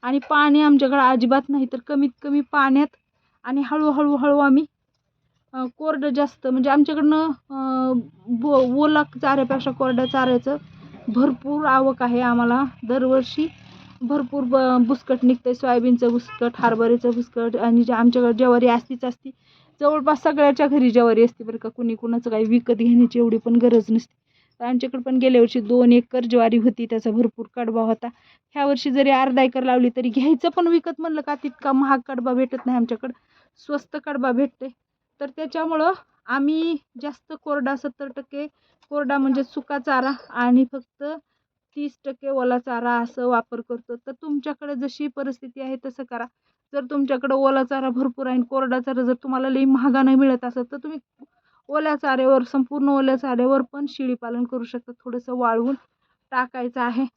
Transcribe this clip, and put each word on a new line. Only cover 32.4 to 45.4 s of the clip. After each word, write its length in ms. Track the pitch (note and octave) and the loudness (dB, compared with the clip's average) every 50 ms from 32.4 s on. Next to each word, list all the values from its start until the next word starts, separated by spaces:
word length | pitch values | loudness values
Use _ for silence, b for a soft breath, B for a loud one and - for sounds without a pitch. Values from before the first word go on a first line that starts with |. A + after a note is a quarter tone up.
| C4 B3 - B3+ - | -2 -2 -4 -8 -4
नाही 100 | B3+ B3+ | -2 -2
आमच्याकडं, 360 | B3 A#3 A#3 A#3+ A3 - C4 B3 _ _ _ _ _ _ _ _ _ | -2 -2 -2 -4 -8 -8 -12 -14 _ _ _ _ _ _ _ _ _
स्वस्त 400 | _ - D4 C#4+ C#4+ _ - D4+ - | _ -8 -8 -8 -8 _ -14 -12 -10
कडबा 280 | D4+ C#4+ C#4 B3 C4 | -8 -6 -4 -2 -2
भेटते. 360 | B3 A#3 C#4+ C4+ _ _ B3+ C4+ B3 _ _ _ _ _ _ _ _ _ | 0 0 -2 -2 _ _ -16 -16 -16 _ _ _ _ _ _ _ _ _
तर 100 | C#4+ C#4 | -14 -14
त्याच्यामुळं 600 | C4+ - D#4 D4 - E4 D#4+ E4 E4 D#4 D#4 E4+ F#4+ F#4 - _ _ _ _ | -10 -10 -12 -10 -8 -8 -6 -4 -2 -2 0 0 -2 -4 -8 _ _ _ _
आम्ही 500 | - A#3+ C#4 C#4 C#4+ D#4 D#4+ E4 E4 E4 C#4+ _ _ _ A#3+ | -6 -4 -2 -2 -2 -2 -2 -2 -4 -4 -6 _ _ _ -14
जास्त 320 | A#3 C#4+ B3 _ _ _ D#4 D4+ | -14 -14 -14 _ _ _ -18 -16
कोरडा, 340 | _ D#4 D4 C#4+ C4 C4 C#4 | _ -6 -6 -4 -4 -4 -6
सत्तर 320 | C4 - D4 B3 _ C#4+ C#4 | -6 -8 -10 -10 _ -16 -14
टक्के 400 | B3+ - C4+ _ - C#4+ D4 D4 _ _ _ _ _ _ _ _ | -14 -16 -18 _ -12 -12 -12 -12 _ _ _ _ _ _ _ _
कोरडा 280 | C#4+ D4 D4 B3+ C#4 C#4+ | -6 -4 -4 -2 -2 0
म्हणजे 260 | C4+ C4+ C4 C4 C#4 | 0 0 0 0 -2
सुका 340 | B3+ - D4+ C4 _ D4 C#4+ | -4 -6 -12 -10 _ -10 -8
चारा 340 | B3 - D#4+ - B3+ C4 C#4 B3 - - | -4 -2 -2 -2 -2 -2 -4 -6 -10 -14
आणि 360 | - A#3 B3 B3 B3 B3+ C4 B3 | -6 -4 0 2 4 4 2 2
फक्त 320 | - C4+ B3 _ _ _ C#4+ D4 D#4 D#4+ _ _ _ _ _ _ _ _ _ _ _ | -4 -14 -16 _ _ _ -12 -12 -12 -12 _ _ _ _ _ _ _ _ _ _ _
तीस 240 | D4 D4 C#4+ _ _ _ | -10 -10 -10 _ _ _
टक्के 240 | C#4 C4+ _ - C#4 | -14 -14 _ -8 -6
ओला 300 | C4+ C4+ B3 B3 B3 B3 | -4 -2 0 0 -2 -2
चारा 320 | B3 - B3 A#3 A#3+ A#3+ | -4 -6 -8 -6 -4 -2
असं 360 | A#3+ A#3+ A#3 A#3+ - - B3 B3 | -2 -2 -4 -6 -8 -6 -2 0
वापर 340 | B3 A#3 A#3 _ - A3+ | 0 0 -2 _ -12 -14
करतो. 340 | A#3 _ A#3+ A#3 - _ B3 | -10 _ -12 -12 -12 _ -16
तर 160 | A#3+ _ - | -16 _ -18
तुमच्याकडे 640 | C4+ _ - D#4 D4 C#4+ B3 D4+ C#4+ _ D4 C#4+ C#4+ | -18 _ -8 -6 -6 -6 -6 -8 -10 _ -8 -10 -8
जशी 320 | B3 B3+ C#4 - - D4 D4 | -6 -6 -8 -8 -8 -10 -10
परिस्थिती 540 | - - C#4 C4+ C4 _ | -8 -8 -8 -8 -8 _